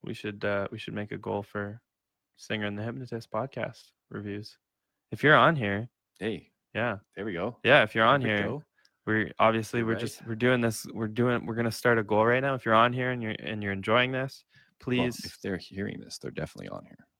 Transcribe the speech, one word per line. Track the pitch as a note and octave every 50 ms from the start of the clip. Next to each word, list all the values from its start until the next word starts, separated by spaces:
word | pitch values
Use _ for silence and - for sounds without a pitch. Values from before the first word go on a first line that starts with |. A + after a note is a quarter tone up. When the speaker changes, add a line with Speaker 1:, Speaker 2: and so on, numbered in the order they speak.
| -
Speaker 1:
We | - A#2
should, | - - G#2+ G#2 G#2 -
uh, | G#2 G2+ G2+ G2+ -
we | - A2
should | - - G#2+
make | G#2+ G#2 G#2+
a | A2 G2+
goal | G#2 G2+ G2+ G2+ G2+
for | - _ G#2 G2+ G2+ G#2+ A#2 _ _ _ _ _ _ _ _ _ _ _ _
Singer | - - G#2+ A2 G#2 G#2
and | G2+ G2+
the | G#2+
Hypnotist | A#2 A2+ C3+ C3 A#2+ A#2+ A2+ A2 _
podcast | - A2 A#2 - - - A2 - A#2+ - - _ _ _ _ _
reviews. | - G#2+ G#2 G#2 G2+ G#2 B2 - - _ _ _ _ _ _ _ _ _ _ _
If | - - -
you're | D3 D3+
on | C3 A#2 D3 E3+
here. | D3 A#2 G2+ G2+ G2+ A#2 B2 _ _ _ _ _ _
Speaker 2:
Hey. | F#2 A2 G#2+ - - _ _ _ _ _ _
Speaker 1:
Yeah. | F#2+ A2+ A#2+ G#2+ G2+ _ _ _
Speaker 2:
There | - G2
we | A2+ F2+
go. | E2 F#2 A2+ A#2 _ -
Speaker 1:
Yeah, | A2+ C3+ C#3+ A#2
if | G#2+ -
you're | A#2 A2
on | A#2 C3+ C#3+
Speaker 2:
There | B2+ A2+ G#2+
we | G#2
Speaker 1:
here, | G2+ G#2
Speaker 2:
go. | A#2+ D3 - _ _ _ _ _ _ _ _
Speaker 1:
we're, | - A2 A2 G#2 - - -
obviously, | G#2 A2+ A2+ A2+ A2 - - A#2+
Speaker 2:
You're | A#2 A2+
Speaker 1:
we're | A2+
Speaker 2:
right. | -
Speaker 1:
just, | A#2+ A2+ - - - A#2
we're | A2+
doing | A2 A#2+ B2+ B2+ B2
this, | A#2+ A#2 A2 - - - -
we're | G2+ A2+ G#2+
doing, | G#2+ A#2 A#2+ B2 A#2+ A#2 -
we're | - A2+
gonna | A2+ A#2 A#2
start | G#2+ - - B2 A#2+ A2+
a | G#2+
goal | G2 A2 G#2 A2
right | A#2 A#2+ C3
now. | C3 C#3 C3+
If | B2 -
you're | A#2 A2
on | A2 A2+ B2 B2
here | B2+ B2+ B2+
and | B2+ B2 A#2
you're, | A2 G#2+ -
and | - D#2+ A2 G#2+ G#2
you're | G2+ G2
enjoying | G2 F#2 G#2+ A2 B2 B2 B2+
this, | C3 C3 C3 C3+ - - _ _ _
Speaker 2:
Well, | - _ _ _ _
Speaker 1:
please | - - B2 B2 B2 B2 A#2 - -
Speaker 2:
if | G2+ - -
they're | - G#2 F#2+ F2
hearing | - - - F#2+ G2+ - - -
this, | - - - -
they're | - B1+
definitely | - - D#2 D#2 - G1+ G1+ G1+
on | G1+ G1+ G1+
here. | - - _ - _ _